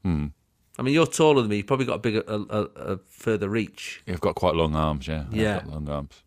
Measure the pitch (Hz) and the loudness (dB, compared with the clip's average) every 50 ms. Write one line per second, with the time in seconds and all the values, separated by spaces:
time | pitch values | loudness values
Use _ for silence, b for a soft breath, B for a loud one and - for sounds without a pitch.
0 | _ 95 85 73 73 73 - _ _ _ _ _ _ _ _ - 123 131 143 160 | _ 2 0 0 0 -4 -8 _ _ _ _ _ _ _ _ -6 -2 0 4 4
1 | 165 156 - - 165 156 147 135 120 107 104 104 98 - 139 131 135 117 120 98 | 4 2 4 4 6 6 6 6 4 2 0 -2 0 0 0 0 0 -2 -2 -2
2 | 110 120 104 110 - - 110 104 101 - 107 107 104 - _ - - - 98 92 | -2 0 0 0 -2 -2 -6 -6 -4 -4 -2 -2 -2 -4 _ -12 -6 -6 -6 -8
3 | _ _ - - - 117 110 101 101 98 104 113 107 - - - - - - - | _ _ -20 -6 -2 -2 0 0 0 -2 -2 -2 -2 -4 -8 -14 -14 -14 -14 -14
4 | _ - 90 82 - 87 78 - - 90 78 82 82 80 76 78 78 78 76 71 | _ -8 -6 -2 -2 -2 -2 2 2 2 4 4 2 2 2 2 2 0 0 -2
5 | 67 - 78 78 73 65 107 110 110 107 101 92 - 76 73 78 76 73 73 73 | -4 -6 -6 -6 -6 -6 -2 0 0 0 0 -2 -6 -8 -10 -8 -6 -6 -6 -6
6 | 71 71 - - _ | -6 -8 -14 -20 _